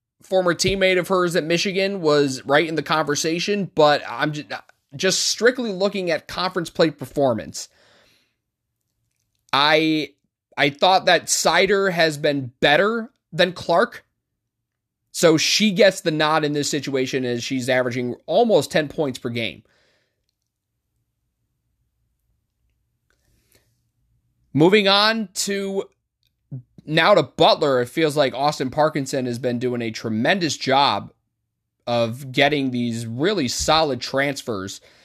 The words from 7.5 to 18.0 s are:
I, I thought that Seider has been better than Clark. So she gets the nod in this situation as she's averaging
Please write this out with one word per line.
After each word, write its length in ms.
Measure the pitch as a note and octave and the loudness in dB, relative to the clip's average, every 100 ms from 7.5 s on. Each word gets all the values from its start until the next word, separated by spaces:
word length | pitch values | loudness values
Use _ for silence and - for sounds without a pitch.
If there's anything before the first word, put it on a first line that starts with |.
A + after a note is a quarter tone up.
| - - _ _ _ _ _ _ _ _ _ _ _ _ _ _ _ _ _ _ | -14 -16 _ _ _ _ _ _ _ _ _ _ _ _ _ _ _ _ _ _
I, 600 | C3+ D3 D#3+ D#3+ D#3 - _ _ _ _ - | 0 2 2 2 -2 -4 _ _ _ _ -2
I 120 | C#3+ | -2
thought 360 | C#3+ F#3 F#3+ F#3 | 2 2 4 4
that 200 | E3 - | 2 0
Seider 640 | - F3+ E3 F#3+ G3 G3 | -2 2 2 2 2 0
has 260 | E3+ E3 C#3+ | 2 0 0
been 340 | D3+ C#3+ B2+ - | -2 -2 -6 0
better 520 | D3+ D3+ G3+ A#3 A3+ _ _ | 2 4 2 0 -6 _ _
than 220 | D#3+ F3+ | -2 0
Clark. 520 | F3+ - F3 A#3 - - _ _ _ _ _ _ _ _ _ _ | -2 0 2 2 -4 -20 _ _ _ _ _ _ _ _ _ _
So 260 | - E3+ D#3+ | 2 4 4
she 340 | - - G#3+ | 2 2 0
gets 300 | F3+ G3 F#3 | 4 4 4
the 100 | E3+ | -2
nod 320 | D#3 D3+ D#3 | 0 0 2
in 100 | D3 | 0
this 160 | D3 C#3 | -2 -2
situation 560 | D3+ C3 C3+ C3 C3+ B2+ | -4 -2 -2 -2 -2 -4
as 180 | A#2+ | -4
she's 260 | - C3 B2 | -4 -6 0
averaging 460 | B2+ B2 B2 | 0 0 -4